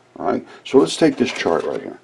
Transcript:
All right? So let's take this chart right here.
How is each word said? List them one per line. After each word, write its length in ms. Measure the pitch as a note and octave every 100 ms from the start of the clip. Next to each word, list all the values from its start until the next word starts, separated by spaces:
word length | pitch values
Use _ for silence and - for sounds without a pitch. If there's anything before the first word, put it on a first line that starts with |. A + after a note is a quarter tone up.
| _ -
All 80 | F2+
right? 200 | A#2+ - -
So 140 | - C3
let's 180 | D#3+ -
take 220 | D#3+ C3+
this 140 | A#2+
chart 320 | - F#2+ D#2+
right 180 | D2 B1+
here. 180 | - -